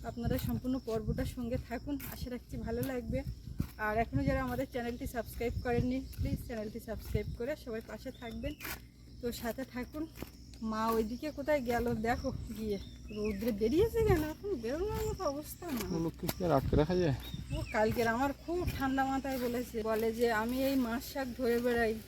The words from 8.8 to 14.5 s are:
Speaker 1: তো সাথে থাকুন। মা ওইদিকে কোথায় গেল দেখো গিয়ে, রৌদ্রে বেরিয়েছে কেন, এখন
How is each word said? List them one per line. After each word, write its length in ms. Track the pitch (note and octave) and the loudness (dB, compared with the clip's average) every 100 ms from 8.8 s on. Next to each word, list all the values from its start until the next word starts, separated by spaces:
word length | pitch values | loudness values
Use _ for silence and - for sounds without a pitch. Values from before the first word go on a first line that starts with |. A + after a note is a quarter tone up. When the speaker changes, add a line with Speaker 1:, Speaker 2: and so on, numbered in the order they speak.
| - - - - | -14 -20 -18 -6
Speaker 1:
তো 100 | A#3+ | -6
সাথে 320 | A#3 A#3 A3+ | -2 -4 -4
থাকুন। 420 | B3+ B3 B3 D4+ D#4 - - - - - | -6 -6 -6 -6 -6 -6 -10 -10 -16 -6
মা 260 | A3 G#3+ A3+ | -2 0 2
ওইদিকে 420 | A3+ A3 B3 D4+ | 2 2 -2 -6
কোথায় 300 | C#4+ C#4 D4 | -4 2 2
গেল 340 | A#3+ A#3+ A#3+ | 4 2 2
দেখো 360 | A#3 A3+ C4 C4+ | 2 2 2 0
গিয়ে, 480 | A#3+ - G#3+ A3 G3 - - - | -4 -6 -4 -2 -2 -4 -12 -8
রৌদ্রে 420 | G#3 G#3+ G3 A3+ | -2 -2 0 0
বেরিয়েছে 520 | G3+ G#3+ D#4 A4+ A4+ | 2 4 6 6 6
কেন, 200 | G#4+ F4 | 6 6
এখন 300 | D4+ D#4 G4+ | 4 -4 -4